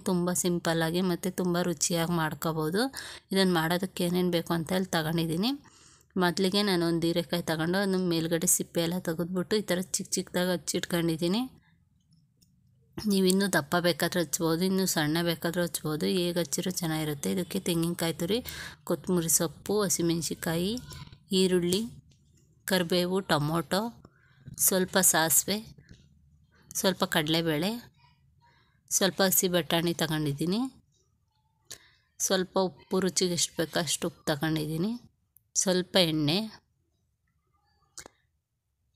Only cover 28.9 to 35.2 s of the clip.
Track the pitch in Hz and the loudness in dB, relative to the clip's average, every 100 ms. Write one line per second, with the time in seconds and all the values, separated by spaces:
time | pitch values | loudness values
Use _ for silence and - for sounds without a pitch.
28.9 | - 190 180 190 - 190 175 156 170 170 | 0 0 2 2 4 2 0 2 0 0
29.9 | 165 160 156 151 143 156 202 262 - _ | 0 0 0 -2 -2 -2 -2 -4 -8 _
30.9 | _ _ _ _ _ _ _ _ - - | _ _ _ _ _ _ _ _ -20 -20
31.9 | _ _ _ - 190 180 190 185 - - | _ _ _ -2 0 0 0 0 -2 -4
32.9 | 190 185 160 180 170 - - 160 170 156 | 0 0 0 0 0 -2 -2 -2 -2 -2
33.9 | - 175 - - 151 160 156 151 160 196 | -2 -4 -6 -4 -2 0 0 -2 -2 -2
34.9 | 240 - _ | -4 -10 _